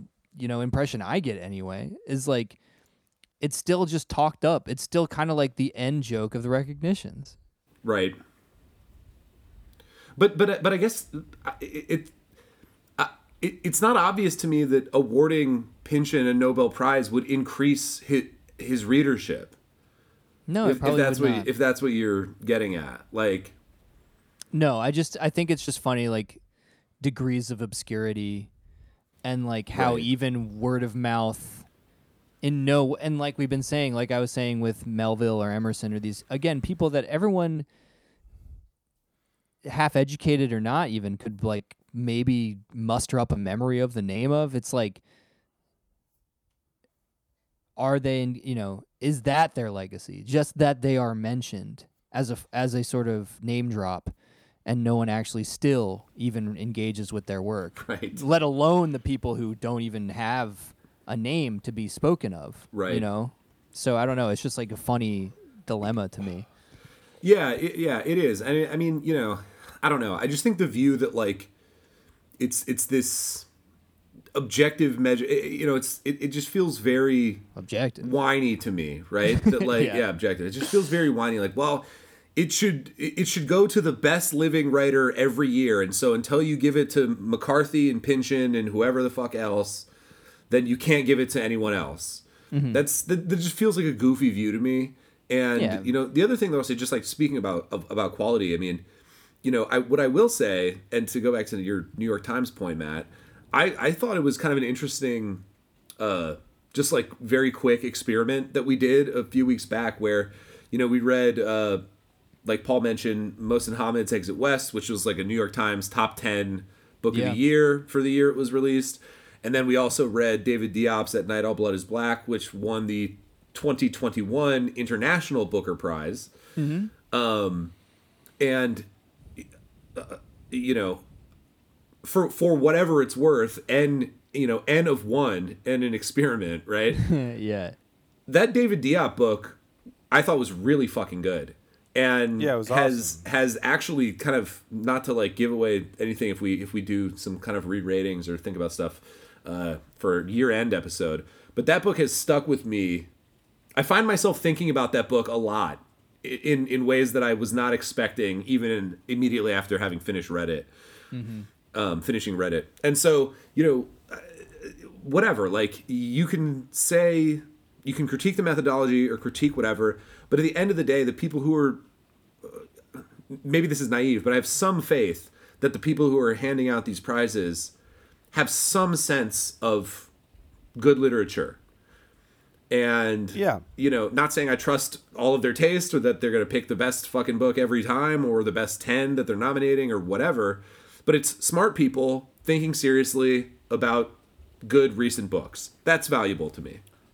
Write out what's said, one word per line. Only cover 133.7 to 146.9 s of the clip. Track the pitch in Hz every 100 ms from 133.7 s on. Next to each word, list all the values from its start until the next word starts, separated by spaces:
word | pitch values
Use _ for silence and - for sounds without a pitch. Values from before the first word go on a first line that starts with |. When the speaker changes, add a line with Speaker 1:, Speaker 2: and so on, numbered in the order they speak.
| 135 147 139 123 - _
Speaker 2:
you | 139 127
know, | 113 -
N | 156 170
of | 131 104
one | 131 131 92 92 101 127
and | 127
an | 123
experiment, | 110 - 139 143 117 85 82 -
right? | 107 113 -
Speaker 1:
<laughs> | - 151 123 113
Yeah. | 107 104 87 - _ _ _ _ -
Speaker 2:
That | 160 233
David | 240 233 185
Diop | 131 170 127 117
book, | 117 104 - - _ _ - - -
I | 143
thought | 147 147
was | 101
really | 90 113 143 120
fucking | 120 98 90
good. | 92 85 69 - _ _ _ 127
And | 131 123 117 113
Speaker 3:
Yeah, | 147
it | 120
was | 110
Speaker 2:
has, | 127 135 120 90 82 -
Speaker 3:
awesome. |
Speaker 2:
has | 135 131 113
actually | 123 - - 147 117
kind | 87 147 131
of, | 95 - -
not | 113 113 127 135
to, |
like, | 117 101 95
give | 120
away | 117 110 101 95 -
anything | 113 110 110
if | 92
we, | 101 95
if | 101
we | 104
do | 95